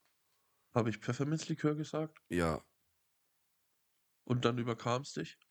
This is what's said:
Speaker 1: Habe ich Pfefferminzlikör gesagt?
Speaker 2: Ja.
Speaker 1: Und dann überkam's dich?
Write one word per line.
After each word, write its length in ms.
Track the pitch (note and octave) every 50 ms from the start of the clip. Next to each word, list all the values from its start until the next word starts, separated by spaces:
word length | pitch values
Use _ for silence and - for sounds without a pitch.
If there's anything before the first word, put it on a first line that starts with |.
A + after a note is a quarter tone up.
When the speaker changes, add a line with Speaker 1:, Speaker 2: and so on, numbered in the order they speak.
| _ _ _ _ _ _ _ _ _ _ _ _ _ _ -
Speaker 1:
Habe 160 | A#2+ A2 A#2
ich 80 | G#2+ -
Pfefferminzlikör 760 | - - B2 - C#3 D3 D#3+ D#3 - - D#3+ - - D3+ D3+
gesagt? 440 | D3+ D3+ - - D3+ D#3 D#3 - - _ -
Speaker 2:
Ja. 320 | E2+ F2 E2+ E2 D2+ - - _ _ _ _ _ _ _ _ _ _ _ _ _ _ _ _ _ _ _ _ _ _ _ _ _ _ _ _ _ _ _ _ -
Speaker 1:
Und 160 | B2 B2 A#2+
dann 140 | A#2 B2 B2
überkam's 560 | A#2 A#2+ A2+ - - A#2+ A#2+ C3 D3 - -
dich? 240 | D#3 E3 - - _ _ -